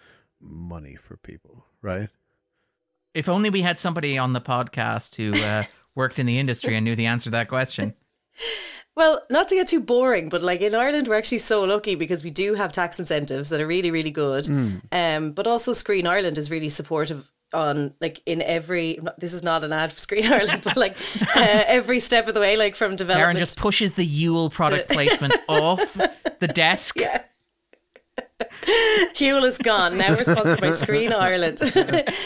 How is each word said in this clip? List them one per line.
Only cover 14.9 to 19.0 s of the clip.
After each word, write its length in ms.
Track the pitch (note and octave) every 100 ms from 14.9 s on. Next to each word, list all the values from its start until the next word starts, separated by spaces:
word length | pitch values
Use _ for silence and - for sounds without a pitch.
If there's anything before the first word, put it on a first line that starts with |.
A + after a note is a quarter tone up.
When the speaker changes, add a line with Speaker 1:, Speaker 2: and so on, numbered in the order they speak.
Speaker 3:
Um, 400 | F3+ E3+ D#3 D#3
but 140 | D3+ G#3
also 240 | A#3 A#3+
Screen 340 | A#3+ - G3 F3
Ireland 300 | F#3 F#3 D3+
is 120 | D3
really 180 | D#3+ D#3
supportive 600 | - D3 D#3+ D3+ D3+ - _ _
on, 400 | D#3+ D#3 D3 C#3+ -
like, 200 | E3 D#3 -
in 160 | E3
every, 560 | - E3+ D#3+ F3+ E3 D#3+